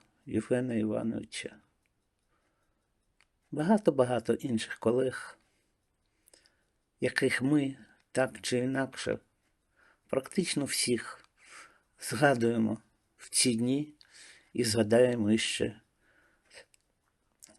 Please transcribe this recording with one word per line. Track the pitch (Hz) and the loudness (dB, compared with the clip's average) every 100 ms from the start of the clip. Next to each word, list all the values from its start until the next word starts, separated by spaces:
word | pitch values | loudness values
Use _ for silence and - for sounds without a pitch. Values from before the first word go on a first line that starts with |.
| _ _ - | _ _ -4
Євгена | 110 - 123 127 | -4 0 -2 0
Івановича, | 117 107 113 113 113 117 - - - _ _ _ _ _ _ _ _ _ _ _ _ _ _ _ _ _ _ _ | -2 0 -2 -2 -6 -8 -12 -12 -16 _ _ _ _ _ _ _ _ _ _ _ _ _ _ _ _ _ _ _
багато-багато | 147 156 214 185 139 123 120 - | -4 2 4 4 2 2 0 0
інших | 117 139 113 - - | -2 0 -4 -4 -2
колег, | 113 123 131 - - - _ _ _ _ _ _ _ _ _ _ _ _ _ _ _ _ | 0 2 0 -4 -14 -18 _ _ _ _ _ _ _ _ _ _ _ _ _ _ _ _
яких | 123 - 131 - | -2 0 0 0
ми | 131 151 135 135 - _ _ | 2 2 0 -6 -18 _ _
так | 127 131 - | -2 -2 -2
чи | - 127 | -2 -2
інакше, | 127 135 131 - - - _ _ _ _ _ _ _ _ _ | 0 -2 -4 -6 -6 -6 _ _ _ _ _ _ _ _ _
практично | 135 - - 175 - | -4 -2 -4 -2 -2
всіх, | 135 - - 120 - - - _ - - - _ _ _ | -4 -2 -2 -2 -4 -16 -20 _ -20 -20 -20 _ _ _
згадуємо | - 113 147 123 117 117 110 110 _ _ _ _ | -10 2 4 4 2 2 0 -2 _ _ _ _
в | - | -4
ці | - 127 | 0 0
дні | 113 123 139 151 - - - - - _ | 0 0 0 -4 -12 -20 -20 -20 -20 _
і | 110 | -4
згадаємо | 120 110 107 117 123 120 104 | 0 2 4 6 6 4 2
іще | 110 - - 113 - _ _ _ _ _ _ _ - - _ _ _ _ _ _ _ - | 2 0 -2 -4 -4 _ _ _ _ _ _ _ -20 -20 _ _ _ _ _ _ _ -20